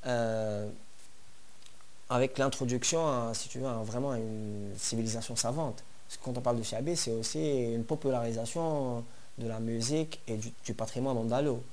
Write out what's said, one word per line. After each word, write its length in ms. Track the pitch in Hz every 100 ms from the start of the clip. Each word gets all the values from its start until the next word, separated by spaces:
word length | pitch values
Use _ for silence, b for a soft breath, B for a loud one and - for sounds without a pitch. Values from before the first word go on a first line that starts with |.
| -
euh, 600 | 123 117 110 107 104 104 - - - - - - - - - - - - - -
avec 280 | 123 131 131
l'introduction, 680 | 139 - 127 123 123 165 160
à, 260 | 127 117
si 140 | 113 -
tu 100 | 127
veux, 80 | 131
à 80 | 117
vraiment 320 | 107 117 139
une 580 | 123 113 110 107 104 101 98
civilisation 600 | - 113 113 113 113 117
savante. 460 | 117 139 151 - - - -
Parce 120 | -
que 60 |
quand 120 | - 123
on 40 |
parle 160 | 127 120
de 40 |
Cha'bi, 340 | 107 113 139 170
c'est 160 | -
aussi 600 | 113 113 156 156 139 120
une 100 | 117
popularisation 1200 | 113 151 139 127 117 113 113 - 165 151 131 120 117 B B -
de 100 | 117
la 100 | 110
musique 640 | 113 113 113 156 156 - -
et 80 | 110
du, 160 | 113 -
du 100 | -
patrimoine 420 | 110 110 - 131 127
andalou 440 | 113 120 147 117 123